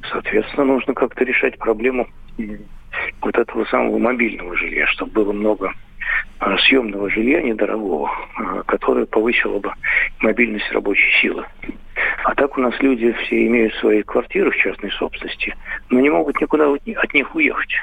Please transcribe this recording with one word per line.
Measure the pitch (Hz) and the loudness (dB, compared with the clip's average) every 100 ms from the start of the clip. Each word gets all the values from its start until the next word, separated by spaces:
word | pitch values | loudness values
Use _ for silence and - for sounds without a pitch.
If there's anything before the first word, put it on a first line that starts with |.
| - | -6
Соответственно, | - - 104 - - 139 | -8 -2 -2 0 0 2
нужно | 135 - | 2 0
как-то | 127 123 - | 0 -2 0
решать | 127 127 131 - | 0 2 0 -2
проблему, | 113 107 120 127 117 - - - | -2 0 0 0 -4 -6 -18 -8
м, | 110 104 - - - - - - | -8 -8 -14 -18 -10 -6 -6 -4
вот | 104 104 | -2 0
этого | 117 - 110 | 0 0 0
самого | 127 120 107 | 2 2 2
мобильного | 113 123 117 98 87 87 | 2 2 0 -2 -6 -4
жилья, | 80 78 73 | -2 0 0
чтобы | - 92 | 0 -2
было | 107 101 | 0 0
много, | 104 107 101 95 - - - - - - - | 2 0 0 -2 -6 -16 -10 -4 -2 -4 -4
а, | 117 117 | -2 2
съёмного | - 135 113 98 101 | 4 4 2 -2 -2
жилья | 95 117 156 | 0 2 2
недорогого, | 151 110 104 104 104 78 69 - - - | 2 0 0 0 -2 -2 -2 -6 -8 -8
а, | 104 92 | -6 -6
которое | - 107 - 127 113 | -2 -2 2 0 2
повысило | - 110 117 107 101 | 2 2 2 0 -2
бы | 98 - - - - - | -4 -6 -2 0 -2 0
мобильность | 113 107 117 107 - | 0 2 0 0 -2
рабочей | 110 104 98 - - | -2 0 2 4 4
силы. | - - - - - - - - - - | 2 -2 -8 -12 -14 -12 -12 -4 -2 0
А | - - | -2 2
так | 139 - | 0 2
у | |
нас | 127 110 | 0 2
люди | 135 127 117 113 | 2 4 2 0
все | - 117 113 | -2 2 4
имеют | 120 110 - | 4 2 2
свои | 110 107 | 2 2
квартиры | 104 123 120 180 165 | 2 -2 0 2 2
в | - | 2
частной | - - 98 | 0 -2 -6
собственности, | - 80 - - - - - - - - | -4 -4 -6 -10 -6 -6 -6 -10 -10 0
но | 127 | 4
не | 139 | 6
могут | 165 151 139 | 4 2 0
никуда | 151 151 151 | 0 4 4
от | 143 - | 2 -2
ни-, | |
от | 220 151 | -4 0
них | 147 127 160 | 0 0 0
уехать. | 147 - - - | 0 0 -4 -4